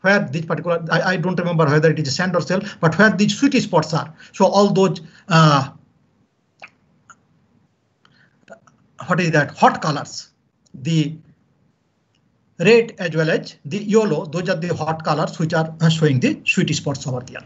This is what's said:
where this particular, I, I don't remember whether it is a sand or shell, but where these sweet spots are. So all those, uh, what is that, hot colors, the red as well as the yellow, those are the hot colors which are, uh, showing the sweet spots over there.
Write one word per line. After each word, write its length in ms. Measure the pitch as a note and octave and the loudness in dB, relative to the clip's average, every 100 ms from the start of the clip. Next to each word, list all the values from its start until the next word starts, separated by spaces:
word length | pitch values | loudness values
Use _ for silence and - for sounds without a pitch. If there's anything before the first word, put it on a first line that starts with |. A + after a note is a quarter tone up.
where 200 | F#3 G3+ | 4 2
this 240 | D3+ C#3 | 0 -6
particular, 400 | E3 D#3+ F3 E3+ E3 | -4 -6 -2 -4 0
I, 220 | E3 F#3 | 0 0
I 40 | F#3 | -2
don't 220 | F3 F3+ | -2 -2
remember 260 | E3+ E3 | -2 0
whether 260 | D#3 D3+ D#3+ | 2 4 2
it 80 | D#3+ | 2
is 100 | C3+ | -4
a 20 | |
sand 240 | - F#3 | -2 -2
or 60 | F3 | -2
shell, 200 | - F#3 F#3+ - | -2 -4 -4 -2
but 180 | E3 - | -2 4
where 120 | G#3+ | 2
these 260 | F3 G#3 - | 4 0 2
sweet 240 | C#4 C4+ | 2 2
spots 340 | - E3+ D3+ | 0 0 0
are. 180 | D3+ B2+ - - | -6 -6 -14 -20
So 140 | - F#3+ | 0 2
all 240 | F#3+ G3+ | 4 4
those, 300 | E3+ F#3+ - - - - | 4 0 0 -12 -20 0
uh, 420 | E3 D#3 C#3+ C3 - _ _ _ _ _ _ _ _ - _ _ _ _ - _ _ _ _ _ _ _ _ _ _ _ _ _ - _ _ _ _ - | 4 6 4 0 -12 _ _ _ _ _ _ _ _ -20 _ _ _ _ -20 _ _ _ _ _ _ _ _ _ _ _ _ _ -20 _ _ _ _ -4
what 140 | F3 | -2
is 120 | F3 | 2
that, 180 | D#3 C#3+ - | 0 0 2
hot 260 | A#3+ - | 2 2
colors, 480 | E3 C#3+ B2+ - - _ _ _ _ | -4 -6 -8 -16 -18 _ _ _ _
the 420 | - C3 D#3+ D3 D#3+ _ _ _ _ _ _ _ _ _ _ _ _ _ _ | -12 -2 0 -2 -6 _ _ _ _ _ _ _ _ _ _ _ _ _ _
red 360 | F3 A#3 A3+ - | 4 4 4 -6
as 160 | F3 | -6
well 140 | D#3 D#3+ | -2 0
as 280 | E3+ D#3+ - C#3 | -2 -4 -18 -10
the 180 | F#3 | -8
yellow, 400 | G#3 G#3+ G#3 D#3 | 0 2 2 -2
those 240 | F#3 E3 F3+ | -4 -6 -4
are 80 | F#3 | -4
the 180 | E3+ | -4
hot 300 | E3 D#3 D#3+ | -6 -6 -6
colors 340 | - D3 F3+ - | -4 -2 -4 -4
which 140 | D#3+ | -4
are, 220 | E3 D#3+ - | -2 -4 -2
uh, 60 | E3 | 0
showing 300 | D#3+ D3+ C3 | 2 2 2
the 200 | A#3+ D#4 - | 0 -2 -4
sweet 280 | - F3 | -2 0
spots 320 | D3 - C#3 C#3+ | -2 -4 -8 -8
over 140 | B2+ | -8
there. 220 | A#2+ - | -10 -18